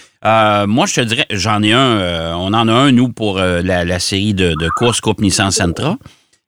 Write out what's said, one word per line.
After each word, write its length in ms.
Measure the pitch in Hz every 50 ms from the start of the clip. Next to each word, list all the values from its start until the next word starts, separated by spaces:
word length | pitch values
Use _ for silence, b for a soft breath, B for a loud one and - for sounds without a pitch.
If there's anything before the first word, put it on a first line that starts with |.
| b b b b -
Euh, 440 | 107 110 110 110 107 104 104 101 101
moi, 180 | 107 127 175
je 80 | 196 -
te 80 | -
dirais, 240 | 127 110 113 123 165 -
j'en 320 | - 101 87 110 110 104 107
ai 100 | 107 110
un, 240 | 127 135 131 117 104
euh, 360 | 92 87 87 82 82 82 82
on 180 | 87 87 87 104
en 140 | 113 117 113
a 40 | 113
un, 180 | 123 139 143
nous, 180 | 131 120 127 123
pour, 280 | 113 - 113 104 95 95
euh, 220 | 92 90 90 87 87
la, 200 | 90 92 90 87
la 120 | 87 87 87
série 380 | - - 101 95 101 107 104
de, 140 | 92 92 87
de 200 | 80 76 85 101 - -
courses 240 | 120 120 110 -
Coupe 180 | - 113 104 -
Nissan 300 | 107 98 - - 104 98
Sentra. 460 | 90 - 98 85 82 - 110 143 196 277 b b b b b b b b b